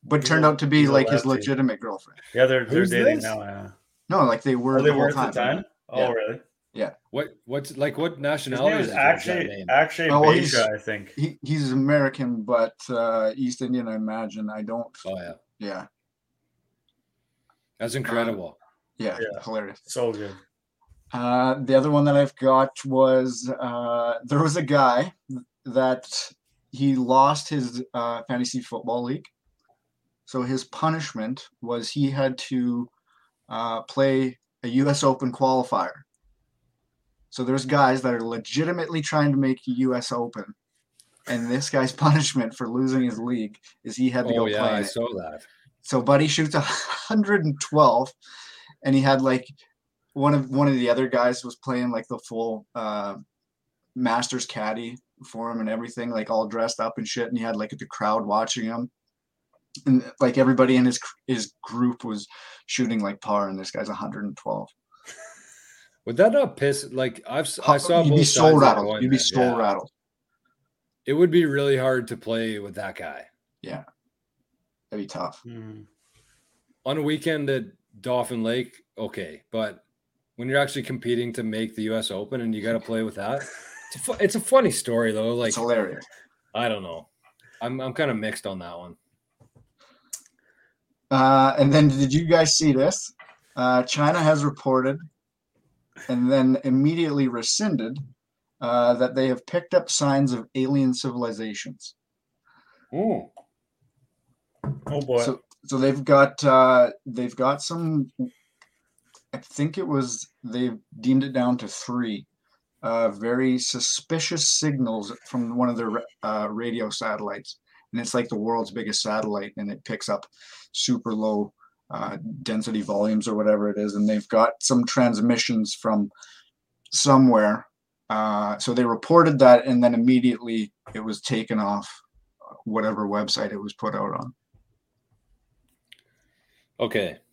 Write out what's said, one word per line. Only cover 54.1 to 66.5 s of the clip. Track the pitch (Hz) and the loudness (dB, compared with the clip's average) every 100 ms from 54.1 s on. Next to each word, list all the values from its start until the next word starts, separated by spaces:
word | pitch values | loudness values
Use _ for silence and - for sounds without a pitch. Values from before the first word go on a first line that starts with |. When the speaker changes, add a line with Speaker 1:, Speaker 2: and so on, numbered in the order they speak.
| 117 123 127 | 0 -2 -6
Speaker 1:
caddy | - 117 107 110 117 123 _ _ | -8 -6 -6 -6 -10 -14 _ _
for | 127 113 117 | -18 -10 -8
him | 117 | -6
and | 110 | -4
everything, | 113 117 120 120 | -6 -8 -8 -6
like, | 113 107 | -6 -2
all | 113 107 | -2 -2
dressed | 113 113 - | -2 -4 -2
up | 113 - | -6 -4
and | 110 | -8
shit, | 123 117 | -6 -4
and | 123 | -4
he | |
had, | 113 | -4
like, | 107 110 | -4 -6
the | - | -10
crowd | 120 - 107 107 | -14 -4 -2 0
watching | 101 104 113 127 | 0 -2 0 -4
him. | 113 117 123 _ _ _ _ _ _ _ _ - | -6 -6 -8 _ _ _ _ _ _ _ _ -6
And, | 139 127 - - | 2 2 2 0
like, | 127 131 | 2 4
everybody | 131 127 127 | 4 6 6
in | 127 | 6
his | 123 120 | 4 0
cr-, | - - - | -10 -14 -6
his | 120 104 _ | -4 -6 _
group | - 120 123 120 | -10 -2 -2 -2
was | 117 104 - - - - | -8 -10 -12 -20 -20 -20
shooting, | - - 120 110 | -8 -2 -2 0
like, | 98 101 | -2 -4
par, | - 104 98 | -2 -2 -2
and | 95 | -6
this | 95 | -8
guy's | - 104 | -8 -8
a | |
hundred | 101 104 101 | -8 -10 -8
and | 101 | -10
twelve. | 78 - 53 53 _ _ _ - - - - - - - - _ _ | -8 -6 -6 -8 _ _ _ -20 -20 -20 -20 -20 -20 -20 -20 _ _
Speaker 3:
Would | - 120 | -6 4
that | 214 | 6
not | 277 262 | 6 0